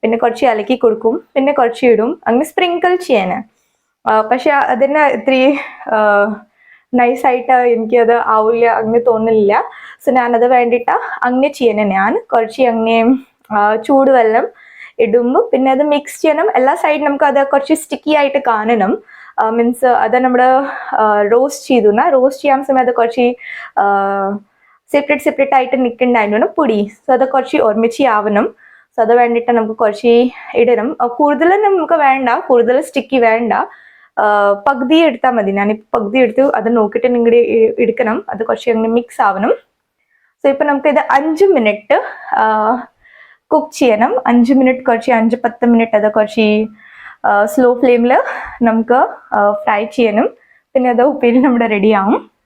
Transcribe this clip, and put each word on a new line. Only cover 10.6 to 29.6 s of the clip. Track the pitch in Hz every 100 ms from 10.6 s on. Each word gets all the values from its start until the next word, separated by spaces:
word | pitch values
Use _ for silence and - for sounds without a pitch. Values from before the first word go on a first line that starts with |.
| 240 240 240 370 - -
അങ്ങനെ | 247 254 285
ചെയ്യണേ. | 285 240 208
ഞാൻ | 208 190 196 370 -
കുറച്ച് | 247 226 226
അങ്ങനെ, | 254 226 226 226 226 262 - _ _
ആ, | 214 208 220
ചൂട് | 220 277 269
വെള്ളം | 262 226 226 440 - - - - -
ഇടുമ്പോ | 220 233 240 294 466
പിന്നെ | 262 269
അത് | 262
മിക്സ് | 294 294 294 -
ചെയ്യണം. | 320 302 381 285
എല്ലാ | 262 339
സൈഡും | 320 302 294
നമുക്ക് | 285 294
അത് | 277 277
കുറച്ച് | 277 277
സ്റ്റിക്കി | 302 - 285 - 302
ആയിട്ട് | 285 277 269
കാണണം. | 220 214 233 196 415 _ - - -
ആ, | 220
മീൻസ് | 233 233 240 254
അത് | 240 220 247
നമ്മുടെ, | 254 247 254 262 277 - - -
ആ, | 214 208 202
റോസ്റ്റ് | 233 269 - -
ചെയ്തു | 254 208
എന്നാ, | 208 311
റോസ്റ്റ് | 262 254 269
ചെയ്യാൻ | 285 269
സമയത്ത് | 277 262 247
കുറച്ച്, | 240 233 233 247 254 - - - -
ആ, | 202 202 196 196 196 202 _ _ _ _ _
സെപ്പറേറ്റ് | 294 285 285
സെപ്പറേറ്റ് | 302 294 277 269
ആയിട്ട് | 254 269 254
നിൽക്കുന്നുണ്ടായിരുന്നു | 233 247 240 208 208 330 -
പൊടി. | 285 214
So, | 208 - -
അത് | 254 262
കുറച്ച് | 269 262 302
ഒരുമിച്ച് | 226 214 226 233
ആവണം. | 269 214 208 202 302 - _ _
So, | _ -
അത് | 220 240
വേണ്ടിയിട്ട് | 240 233 233
നമുക്ക് | 233